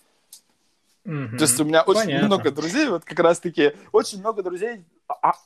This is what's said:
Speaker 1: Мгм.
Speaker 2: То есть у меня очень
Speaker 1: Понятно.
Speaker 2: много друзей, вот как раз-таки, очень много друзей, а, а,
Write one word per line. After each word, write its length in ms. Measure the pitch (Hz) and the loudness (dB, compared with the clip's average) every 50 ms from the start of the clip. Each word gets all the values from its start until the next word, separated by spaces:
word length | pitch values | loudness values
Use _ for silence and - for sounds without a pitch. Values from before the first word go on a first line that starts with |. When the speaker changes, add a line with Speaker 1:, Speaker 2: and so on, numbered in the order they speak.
| _ _ _ _ _ _ - - _ _ _ _ _ _ _ _ _ _ _ _ - | _ _ _ _ _ _ -20 -20 _ _ _ _ _ _ _ _ _ _ _ _ -14
Speaker 1:
Мгм. 320 | 208 156 147 135 117 113 139 | -10 -10 -8 -8 -8 -4 -2
Speaker 2:
То 60 | 151 | 0
есть 140 | 147 - - | 0 2 2
у 40 | 156 | 0
меня 180 | 151 156 160 165 | 2 4 4 4
очень 280 | - 185 - 220 185 | 4 4 2 2 0
Speaker 1:
Понятно. 160 | 139 139 170 | 0 0 2
Speaker 2:
много 240 | 208 196 185 117 147 139 | 2 2 2 0 -2 -4
друзей, 360 | 147 151 165 180 277 311 277 | -4 -4 -4 -2 -2 0 0
вот 160 | 190 165 - | -2 -4 -6
как 140 | - 165 165 | -6 -2 2
раз-таки, 520 | 170 165 175 - - 180 156 - 147 147 - - - - - | 4 4 4 2 -2 -6 0 2 2 2 0 -2 -8 -2 0
очень 280 | 214 220 - 214 196 | 0 0 -2 -6 -10
много 220 | 190 220 220 208 185 | -6 -6 -6 -6 -6
друзей, 420 | 180 175 180 196 233 240 208 170 _ _ _ _ - | -8 -8 -6 -6 -8 -8 -10 -16 _ _ _ _ -14
а, 220 | 143 - - 156 | -8 -2 -2 -2
а, 40 | 175 - _ | -2 -2 _